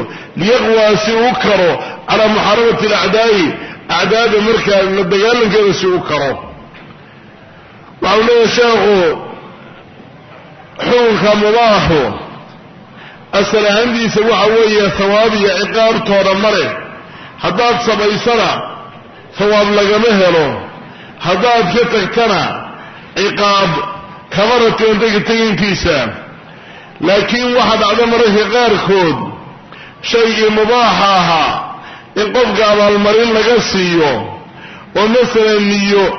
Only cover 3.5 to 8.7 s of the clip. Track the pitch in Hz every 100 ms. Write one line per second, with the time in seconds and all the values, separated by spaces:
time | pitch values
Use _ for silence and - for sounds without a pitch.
3.5 | - - - - 170 190 220 233 208 214
4.5 | 214 208 196 190 196 175 196 220 240 220
5.5 | 214 202 - 185 180 - 147 139 113 -
6.5 | - - - - - - - - - -
7.5 | - - - - - - 214 226 240 220
8.5 | 240 240